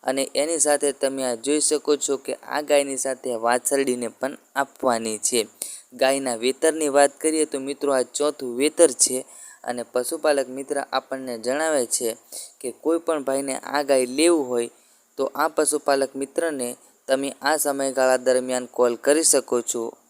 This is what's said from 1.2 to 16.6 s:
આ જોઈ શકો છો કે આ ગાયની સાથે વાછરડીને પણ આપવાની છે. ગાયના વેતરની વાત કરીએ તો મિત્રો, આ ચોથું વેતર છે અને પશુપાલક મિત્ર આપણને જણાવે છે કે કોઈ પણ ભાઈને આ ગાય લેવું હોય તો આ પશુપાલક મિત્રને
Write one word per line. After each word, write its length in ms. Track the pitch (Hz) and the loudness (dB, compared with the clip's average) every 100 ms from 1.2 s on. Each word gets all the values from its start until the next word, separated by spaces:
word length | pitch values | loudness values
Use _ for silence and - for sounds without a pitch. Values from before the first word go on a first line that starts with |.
આ 100 | 131 | -4
જોઈ 260 | 117 123 151 | -4 -2 0
શકો 360 | 147 151 143 143 | 0 0 0 0
છો 200 | - 196 | 0 -4
કે 180 | - | -4
આ 260 | 131 - 135 | -10 -6 -8
ગાયની 360 | 147 143 139 131 | 2 2 2 -4
સાથે 380 | 135 127 127 | -4 -4 -4
વાછરડીને 720 | 117 117 123 - 139 135 123 117 | -2 2 0 2 0 0 -2 -4
પણ 280 | - 131 143 _ 135 | -6 -8 -8 _ -4
આપવાની 640 | 139 - 131 117 113 107 | -4 -2 0 0 -2 -4
છે. 300 | - 120 104 _ - - _ | 0 0 -2 _ -12 -12 _
ગાયના 440 | 127 135 139 135 117 | 0 0 2 -2 -2
વેતરની 520 | 120 131 160 156 147 | -2 2 0 2 2
વાત 220 | 135 143 - | 4 4 2
કરીએ 240 | 156 156 | -2 0
તો 140 | 151 139 | -2 -2
મિત્રો, 340 | 135 143 139 | -8 -4 0
આ 100 | 135 | 0
ચોથું 540 | 123 - 147 151 127 120 | 0 -2 -2 -2 -8 0
વેતર 340 | 160 - 165 | 0 4 2
છે 340 | 123 - 127 - - - - | 4 0 0 -8 -20 -20 -14
અને 180 | - 120 | -8 -8
પશુપાલક 680 | 117 123 123 160 156 143 127 | -4 -4 -4 -2 2 2 0
મિત્ર 380 | 131 139 143 135 | -8 -6 -6 -2
આપણને 460 | 131 - 135 131 117 | -6 -4 -10 -8 -6
જણાવે 480 | 117 139 160 151 120 | -4 -2 0 0 0
છે 300 | - 117 110 _ - - _ | -2 -2 -4 _ -16 -16 _
કે 100 | 127 | -10
કોઈ 280 | - 151 165 | -4 0 0
પણ 260 | 165 160 | 0 -4
ભાઈને 320 | 135 135 139 131 | -2 -4 -4 -8
આ 260 | - 139 | -4 -4
ગાય 240 | 139 135 123 | 2 2 2
લેવું 420 | 131 165 165 127 | 4 4 4 2
હોય 220 | 123 117 _ _ _ _ - | -2 -2 _ _ _ _ -4
તો 140 | 135 | -4
આ 140 | - 156 | 0 0
પશુપાલક 680 | 156 151 147 - 139 135 135 | 2 0 0 2 2 0 -4
મિત્રને 600 | 135 - 165 143 | -6 -2 -2 -4